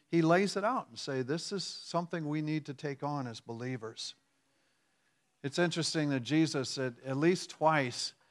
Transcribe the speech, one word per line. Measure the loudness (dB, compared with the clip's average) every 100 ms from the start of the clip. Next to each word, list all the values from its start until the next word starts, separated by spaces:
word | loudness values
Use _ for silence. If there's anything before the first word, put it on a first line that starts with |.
| _
he | 4
lays | 6 6 4 0
it |
out | 0 -2 -4
and | -10
say, | -4 -2
"This | -2 -2 -4
is | -6
something | -6 -10 -6 -4 -2 -4 -2
we | -2
need | -2 -2 -4
to |
take | -6 -6 -4
on | -4 -2 -4
as | -8
believers." | -10 -8 -6 -6 -8 -10 -12 -14 _ _ _ _ _ _ _ _ _ _ _ _
It's | -6 0
interesting | 0 0 -2 0 0
that | 0
Jesus, | 2 2 2 2 -4 -2
at, | -4 -4 -4
at | 2
least | 4 4 0
twice, | 0 4 4 2 -2 -8 -10 _